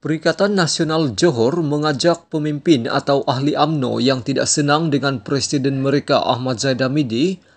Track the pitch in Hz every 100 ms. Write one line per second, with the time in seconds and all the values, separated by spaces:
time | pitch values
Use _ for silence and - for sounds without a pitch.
0 | 151 156 165 160 202 202 160 - 156 160
1 | 151 101 175 123 113 175 151 147 151 135
2 | 170 165 _ 156 151 147 156 143 117 139
3 | - 139 - 127 139 147 151 156 127 113
4 | 123 131 117 131 123 - 143 147 165 143
5 | 139 131 - 139 - 147 131 135 135 143
6 | 135 135 90 120 127 120 139 127 131 143
7 | 135 110 170 190 _